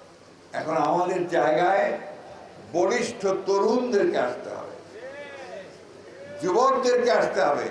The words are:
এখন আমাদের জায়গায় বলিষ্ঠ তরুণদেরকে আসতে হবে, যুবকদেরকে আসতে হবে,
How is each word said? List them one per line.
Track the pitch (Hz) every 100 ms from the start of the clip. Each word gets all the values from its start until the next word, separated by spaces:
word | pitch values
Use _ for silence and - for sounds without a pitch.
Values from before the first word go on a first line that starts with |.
| - - - - -
এখন | - 151 156
আমাদের | 151 165 180 175 -
জায়গায় | 160 151 156 180 196 - - - - - - - - -
বলিষ্ঠ | 160 190 240 - - 196 185 180
তরুণদেরকে | 196 214 247 247 196 175 147
আসতে | 123 - 104
হবে, | - - - - 427 262 285 285 277 - 622 554 - - - - - - -
যুবকদেরকে | 185 202 262 254 247 247 240
আসতে | 208 - 202
হবে, | 160 123 113